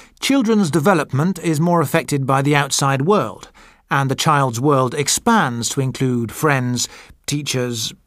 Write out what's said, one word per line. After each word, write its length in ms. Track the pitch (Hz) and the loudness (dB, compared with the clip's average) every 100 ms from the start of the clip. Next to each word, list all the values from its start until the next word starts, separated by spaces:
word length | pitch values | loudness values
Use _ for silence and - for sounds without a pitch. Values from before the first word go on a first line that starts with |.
| - _ | -20 _
children's 520 | - 277 220 214 170 | 0 2 2 2 2
development 680 | 156 160 170 - 131 175 190 | 2 2 2 0 0 0 -2
is 200 | 170 151 | -2 0
more 220 | 170 170 | 2 2
affected 440 | 139 165 - 143 131 | 2 -2 -2 -2 0
by 160 | 135 | 0
the 140 | 139 147 | 2 0
outside 460 | 139 - 139 135 | 0 0 0 0
world, 500 | 151 208 110 90 - - - _ - | 2 2 0 -6 -18 -20 -20 _ -4
and 180 | 143 135 | -2 -2
the 60 | 135 | 0
child's 460 | 165 147 135 113 | 2 2 2 0
world 340 | 147 135 127 147 | 2 2 2 0
expands 720 | 135 - - 226 143 117 113 | -2 -2 2 2 0 -2 -4
to 120 | - | -4
include 500 | 131 - 131 120 113 | -4 -2 -2 -2 -4
friends, 560 | - 156 139 123 123 - - - - - | -2 0 0 0 -4 -6 -10 -20 -16 -8
teachers, 680 | 147 143 131 123 117 113 - | -6 -4 -4 -4 -6 -8 -12